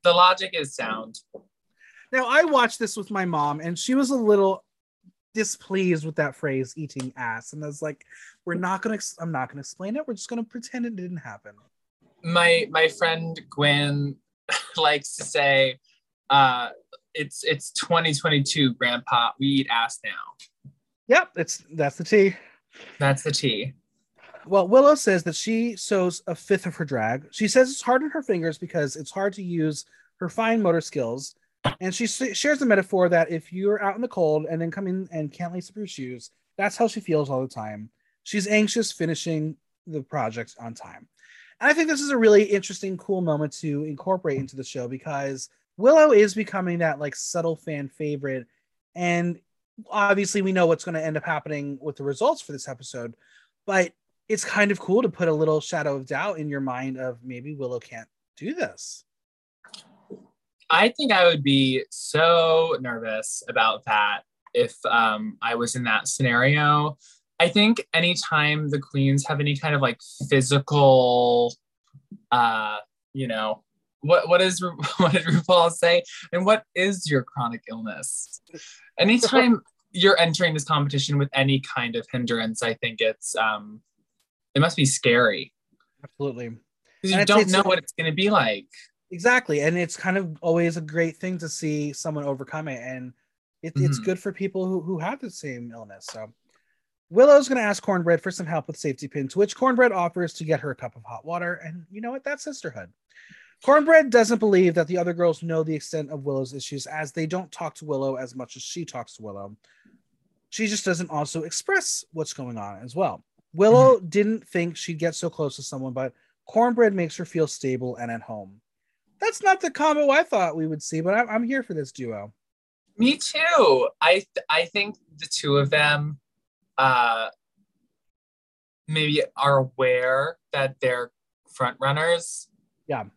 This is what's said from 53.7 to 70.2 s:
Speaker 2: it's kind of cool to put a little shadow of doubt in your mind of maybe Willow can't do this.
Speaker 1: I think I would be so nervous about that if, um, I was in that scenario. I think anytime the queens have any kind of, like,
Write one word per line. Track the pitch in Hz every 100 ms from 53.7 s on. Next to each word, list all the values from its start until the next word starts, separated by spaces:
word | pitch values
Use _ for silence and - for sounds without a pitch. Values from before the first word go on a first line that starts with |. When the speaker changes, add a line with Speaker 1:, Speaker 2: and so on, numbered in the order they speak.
| 190 175 _ _ _ _
Speaker 2:
it's | 214
kind | - - 202
of | 196
cool | - 190
to | 175
put | - 170
a |
little | 151 156 156
shadow | - 165 147 139
of | 131
doubt | 139 196 160
in | 151
your | 143
mind | 135 123 131 131
of | 127 117
maybe | 127 123 139 147
Willow | 131 123
can't | - 117 110 _ _ _
do | 180
this. | 339 - - - - _ _ _ _ _ _ - - _ _ _ - _ _ _ _ _
Speaker 1:
I | 160 220
think | 240 277
I | 196 175
would | 160
be | 139 139 131 127 -
so | - - 151 165 170 165 160 165 131
nervous | 131 117 113 110 - - -
about | 117 110 110 -
that | 107 104 104 _ _ _
if, | 120 120 - -
um, | 117 113 107 107 -
I | 117 117
was | 120 127
in | 120
that | 110 -
scenario. | - 131 120 131 147 147 147 151 147 - _ _ -
I | 170
think | 208 214 226 -
anytime | 165 175 180 - 156 147 151 151
the | 143
queens | 139 139 135 139 -
have | 143
any | 143 139
kind | 156 147
of, |
like, | 127 117 - -